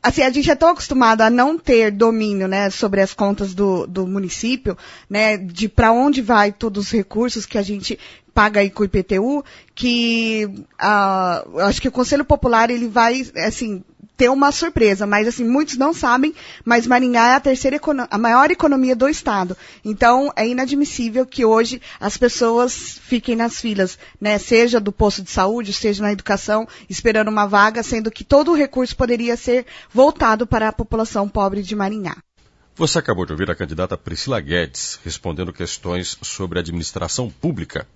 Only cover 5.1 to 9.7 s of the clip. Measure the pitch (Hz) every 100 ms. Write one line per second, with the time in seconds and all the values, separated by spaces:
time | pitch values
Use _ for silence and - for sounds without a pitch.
5.1 | 202 214 214 185 175 214 - 226 233 277
6.1 | 269 214 226 208 202 226 202 202 233 190
7.1 | 208 240 233 - 220 196 202 185 220 -
8.1 | - _ - 208 208 202 - 202 208 185
9.1 | 190 226 285 - - _